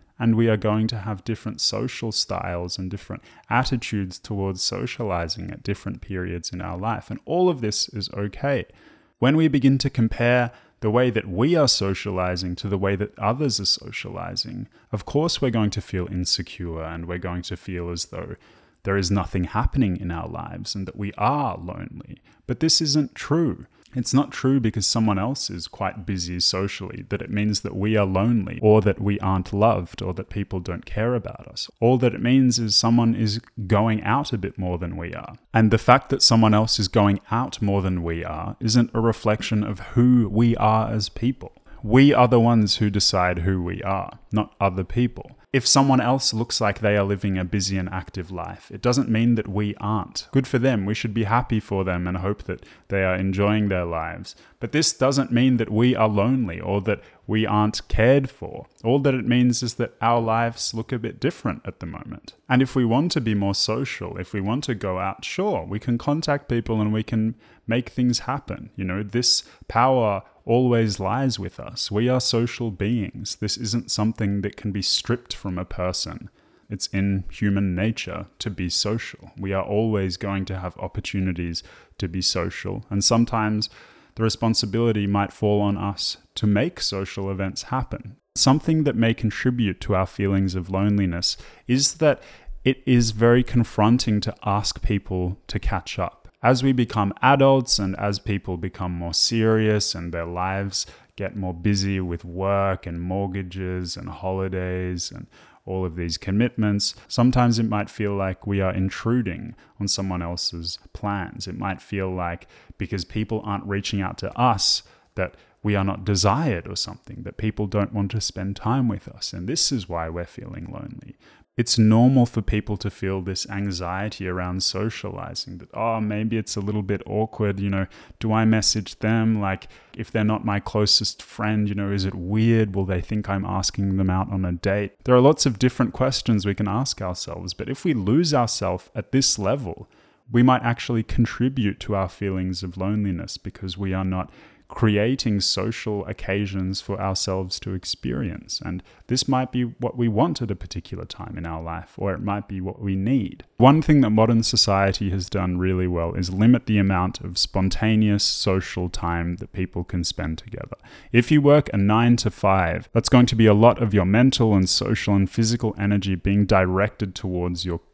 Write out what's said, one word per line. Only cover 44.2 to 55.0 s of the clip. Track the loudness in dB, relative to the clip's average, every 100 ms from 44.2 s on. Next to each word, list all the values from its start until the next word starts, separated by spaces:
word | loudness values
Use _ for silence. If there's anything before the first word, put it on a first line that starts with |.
| -4
not | -2 -2 0
other | 0 0
people. | -2 0 0 -2 -14 -20 _
If | 0 4
someone | 6 6 4
else | 4 0 0
looks | -2 -2 -2
like | -2 0
they | 2 2
are | 2
living | 0 0 -2
a | 0
busy | -2 0 -2
and | -2
active | -6 -8 -10 -8
life, | -10 -10 -12 -14
it | -2
doesn't | 2 2 2
mean | 2 4 2
that | 0
we | -2 -2 -4
aren't. | -2 -2 -4 -8 -2
Good | -2 0
for | 0
them. | 2 0 0
We |
should | -2 -4
be | -2
happy | 0 0 0 -2
for | -2 -2 -2
them | -2 -4
and | -4
hope | -4 -4
that | -8 -12 -14 -20 -4
they | 0
are | 0 0
enjoying | 0 2 2 2 2
their | 0 -2
lives. | -4 -6 -10 -14 -20 -20 _
But | -4
this | 0 0
doesn't | 2